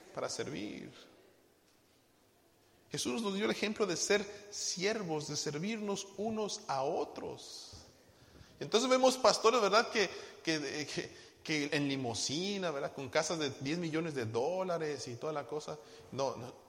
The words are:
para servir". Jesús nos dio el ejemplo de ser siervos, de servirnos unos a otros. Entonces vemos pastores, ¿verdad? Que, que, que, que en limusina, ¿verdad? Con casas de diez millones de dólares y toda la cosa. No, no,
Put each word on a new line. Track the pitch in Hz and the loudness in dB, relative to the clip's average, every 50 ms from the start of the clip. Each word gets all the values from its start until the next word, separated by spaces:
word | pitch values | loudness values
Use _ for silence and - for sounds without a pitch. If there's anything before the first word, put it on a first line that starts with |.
| - - - | -20 -10 -6
para | 131 127 127 | -6 -4 -4
servir". | - - 117 120 151 170 208 202 - - - - - - - - - - - - _ _ _ _ _ _ _ _ _ _ _ _ _ _ _ _ _ _ _ _ _ _ _ _ _ _ _ _ _ _ _ - | -4 -4 -4 -4 -4 -6 -6 -6 -8 -10 -12 -12 -14 -18 -20 -20 -20 -20 -20 -20 _ _ _ _ _ _ _ _ _ _ _ _ _ _ _ _ _ _ _ _ _ _ _ _ _ _ _ _ _ _ _ -8
Jesús | - - - 240 247 233 | -6 -2 -2 -2 -2 0
nos | 226 202 190 | 0 0 0
dio | 196 220 | 0 0
el | 220 | 0
ejemplo | 202 - 208 214 214 - 208 | 0 0 0 -2 0 0 0
de | 185 160 | 0 2
ser | - - - 202 202 202 - - - - - | -2 4 4 4 4 4 -2 -10 -14 -14 -12
siervos, | - - - - - 175 180 208 226 214 190 165 156 151 147 | -10 -6 -4 -4 -2 0 0 0 0 0 -2 -2 -2 -2 -2
de | 147 147 | -4 -4
servirnos | 143 - 156 147 147 185 214 226 214 208 202 196 196 - - - | -4 -2 -2 -2 -2 -2 -2 -4 -2 -2 -2 -4 -4 -6 -10 -8
unos | - 208 226 220 220 208 - - - - | -4 -4 -2 -2 -2 -2 -4 -4 -8 -4
a | - 143 135 | -2 0 0
otros. | 135 147 190 240 - - - - - - 127 123 - - - - - - - - - - - - - - - - - - - - - - - - | 0 0 0 0 -2 -4 -6 -8 -8 -8 -10 -10 -14 -14 -14 -14 -14 -16 -16 -18 -20 -20 -20 -20 -20 -20 -20 -20 -20 -20 -20 -20 -20 -20 -12 -10
Entonces | 143 139 202 226 254 254 | -4 4 4 4 6 6
vemos | 254 254 254 254 254 | 6 8 8 6 6
pastores, | - - 202 - - - 226 254 240 | 8 6 6 6 8 6 6 8 8
¿verdad? | 202 190 202 226 220 - | 6 8 6 6 6 6
Que, | - 220 190 165 - - - - - - - | 4 2 2 2 0 -10 -12 -14 -16 -6 -2
que, | 165 160 151 143 135 127 151 139 | 0 0 0 0 -4 -4 -4 -4
que, | - - 175 - - - - - - - - - | -4 -4 -6 -6 -6 -12 -18 -20 -20 -20 -14 -4
que | - 156 147 143 147 | -2 0 0 0 0
en | 160 143 143 | 0 0 2
limusina, | 139 139 135 127 117 107 - - - 135 165 185 202 202 190 185 165 | 2 0 -2 -2 -2 -2 -2 -2 -2 -2 -2 -2 -2 -2 -2 -2 -2
¿verdad? | 143 139 151 156 - | -2 -2 -4 -6 -6
Con | 139 135 123 | -8 -10 0
casas | - 151 156 - 175 | 0 2 2 2 0
de | 160 151 135 123 - | 0 0 -2 -2 -2
diez | 135 139 165 | -2 -2 -2
millones | 175 175 160 147 160 170 165 139 | 0 -2 -2 -2 -2 -2 -2 -2
de | 131 113 | -2 -4
dólares | 110 117 113 131 170 180 185 185 180 170 165 160 151 143 127 - | 0 0 0 2 2 0 0 0 0 0 -2 -2 -2 -4 -4 -6
y | 131 117 | -8 -8
toda | 117 147 156 156 | -6 -4 -4 -4
la | 143 139 | -4 -6
cosa. | - 147 151 - 160 156 151 - - - - - - 123 | -4 -6 -6 -6 -8 -10 -10 -12 -20 -20 -20 -16 -10 -2
No, | 131 139 123 113 | -2 0 0 -2
no, | 113 120 131 - - - | -4 -10 -12 -14 -18 -20